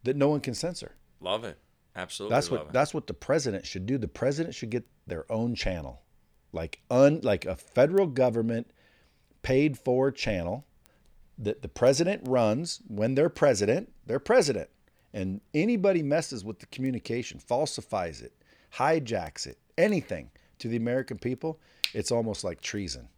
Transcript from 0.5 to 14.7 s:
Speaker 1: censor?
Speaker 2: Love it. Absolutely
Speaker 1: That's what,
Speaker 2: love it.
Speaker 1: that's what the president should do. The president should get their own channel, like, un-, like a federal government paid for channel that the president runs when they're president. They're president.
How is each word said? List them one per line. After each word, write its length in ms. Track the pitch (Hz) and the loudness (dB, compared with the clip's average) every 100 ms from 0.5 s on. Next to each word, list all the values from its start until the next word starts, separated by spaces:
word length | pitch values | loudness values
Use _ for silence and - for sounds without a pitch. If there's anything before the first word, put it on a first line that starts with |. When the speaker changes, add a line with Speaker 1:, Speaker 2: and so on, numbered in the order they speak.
| 117 | -4
Speaker 1:
censor? 400 | 165 170 - - _ _ | -6 -6 -14 -18 _ _
Speaker 2:
Love 240 | 85 107 | -2 -2
it. 160 | 113 76 _ _ _ - | -4 -14 _ _ _ -12
Absolutely 360 | 92 - 101 | -10 -8 0
Speaker 1:
That's 160 | 120 147 | 0 0
what, 100 | - | -4
Speaker 2:
love 80 | 76 | -2
it. 40 | |
Speaker 1:
that's 200 | 127 147 | 0 0
what 140 | 156 - | -2 -8
the 60 | |
president 520 | - - 156 135 98 - | -12 0 0 0 -4 -6
should 200 | 95 95 | -8 -4
do. 120 | 135 | -2
The 100 | 107 | -4
president 480 | - 127 143 160 131 | -2 -2 -2 -6 -6
should 140 | 117 | -6
get 180 | 117 - _ - | -6 -6 _ -10
their 240 | 82 - | -10 -4
own 220 | 113 120 | -2 -2
channel, 480 | 117 104 90 69 62 _ _ _ _ _ | -2 -2 -4 -8 -14 _ _ _ _ _
like, 300 | 85 82 - _ | -8 -8 -10 _
un-, 320 | 123 139 165 | 6 6 6
like 240 | 127 98 - | 2 0 0
a 100 | 92 | -8
federal 520 | - - 139 196 185 | -2 4 4 6 2
government 640 | 127 127 113 113 117 120 _ _ _ _ _ _ _ | 4 2 4 0 -2 -6 _ _ _ _ _ _ _
paid 360 | - 131 151 131 | 0 4 2 0
for 340 | - 123 135 | 0 2 2
channel 540 | - - 95 85 117 - _ _ _ _ - - - | 0 -2 -2 -2 -6 -10 _ _ _ _ -20 -20 -6
that 240 | 104 - | -4 -4
the 60 | - | -8
president 600 | - 123 135 170 202 127 | 4 4 6 2 0 0
runs 540 | 127 110 113 170 - - | 4 4 2 -2 -8 -8
when 280 | 104 110 135 | -2 0 4
they're 140 | 165 | 2
president. 600 | - 147 107 101 147 220 - - | 4 2 4 4 2 -2 -18 -6
They're 140 | 127 | -6
president. 500 | - 254 151 107 78 | 4 4 4 -2 -6